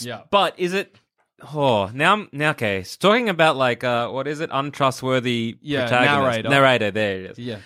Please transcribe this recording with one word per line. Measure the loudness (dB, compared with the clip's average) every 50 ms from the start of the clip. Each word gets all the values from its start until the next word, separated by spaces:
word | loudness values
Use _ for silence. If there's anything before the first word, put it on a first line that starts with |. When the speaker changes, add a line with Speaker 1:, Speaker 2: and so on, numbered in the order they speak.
Speaker 1:
Yeah. | -12 -12 -12 -14 -6 _
Speaker 2:
But | 2 2 2 2 -2 -4
is | -6 -4
it, | -4 -6 -6 -8 _ _ _ _ _ _ _ _ _ _ -20 -10
oh, | -4 0 2 4 4 2 2 0
now | -2 0 2 2 2
I'm, | 2 -2 -10
now, | -6 -2 -2 -2
okay, | 0 0 -2 -2 -2 -4
so | -6 -10 -8 0
talking | 2 2 2 2 2 -2
about, | 2 2 2 2 4 2
like, | 0 0 0 -2 -2
uh, | -2 -2 -2 -2 -2
what | -4 -6 -6
is | -6 -6 -6
it? | -8 -6
Untrustworthy | -4 -4 -4 -6 -4 0 0 0 0 -2 -2 0 0 0 0 0 -2 -2 -2 -6 -8 -10
Speaker 1:
Yeah, | -8 -6 -4 -2
Speaker 2:
protagonist. | -2 0 2 2 4 4 2 2
Speaker 1:
narrator. | 2 0 0 -2 0 2
Speaker 2:
Narrator, | 4 4 6 6 4 4 0 0
there | 0 0 -2 -2 -2 -6
it | -8 -12
is. | -14 -12
Speaker 1:
Yeah. | -10 -10 -10 -12 -14